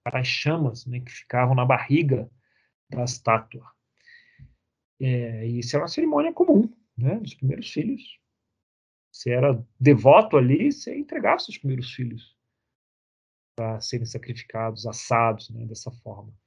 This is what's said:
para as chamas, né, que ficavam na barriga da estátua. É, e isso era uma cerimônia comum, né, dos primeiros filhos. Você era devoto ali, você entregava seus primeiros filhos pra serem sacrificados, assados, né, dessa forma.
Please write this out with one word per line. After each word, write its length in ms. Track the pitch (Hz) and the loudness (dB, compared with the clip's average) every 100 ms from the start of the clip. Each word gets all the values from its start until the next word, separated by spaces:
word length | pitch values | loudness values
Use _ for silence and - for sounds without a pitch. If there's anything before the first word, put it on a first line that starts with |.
para 160 | - 131 | -8 -6
as 80 | 127 | -4
chamas, 580 | - 147 165 139 107 - | -4 -2 0 -2 -4 -10
né, 140 | 123 | -10
que 120 | 123 | -10
ficavam 440 | - - 123 123 131 | -18 -6 0 2 2
na 100 | 127 | 2
barriga 640 | - - 147 156 127 - _ _ _ _ _ _ | 0 2 2 2 0 -4 _ _ _ _ _ _
da 140 | - | -6
estátua. 640 | 120 - - 113 - 127 - _ _ _ _ - _ _ - _ _ _ _ _ | -6 -4 0 0 -2 -20 -20 _ _ _ _ -20 _ _ -20 _ _ _ _ _
É, 460 | 131 123 120 113 113 | -2 -2 -4 -6 -6
e 120 | 120 | -6
isso 160 | 120 147 | -4 -4
era 80 | |
uma 60 | 160 | -4
cerimônia 420 | - 320 294 320 | -4 0 0 -2
comum, 380 | 330 359 208 226 - _ - | 0 2 4 2 -4 _ -4
né, 200 | 127 214 | -2 -2
dos 180 | 220 | -8
primeiros 360 | - 131 147 - | -4 -4 -4 -6
filhos. 480 | - 156 277 - - _ _ _ _ _ _ _ _ _ | -6 -4 -6 -10 -20 _ _ _ _ _ _ _ _ _
Você 200 | - 123 | -10 -4
era 300 | 123 139 120 - _ | 2 2 2 -4 _
devoto 600 | 131 127 117 160 214 147 | 6 8 10 8 8 4
ali, 340 | 123 147 269 | 4 4 2
você 240 | 285 - 269 | 0 -6 -10
entregava 440 | 294 320 - 339 | -8 -4 0 0
seus 180 | - - | -2 -8
primeiros 340 | 143 127 123 | -6 -6 -8
filhos 460 | - 120 117 - _ _ _ _ _ _ _ _ _ _ _ _ - | -8 -10 -10 -18 _ _ _ _ _ _ _ _ _ _ _ _ -8
pra 240 | 113 110 | -6 -6
serem 240 | - 123 117 | -6 -8 -8
sacrificados, 800 | - - 117 - 113 113 110 113 | -10 -12 -14 -10 -6 -6 -6 -10
assados, 640 | 110 - 117 117 110 - | -10 0 2 2 0 -10
né, 160 | 113 113 | -14 -12
dessa 260 | 113 - | -12 -16
forma. 400 | - - 101 104 - | -16 -18 -18 -20 -20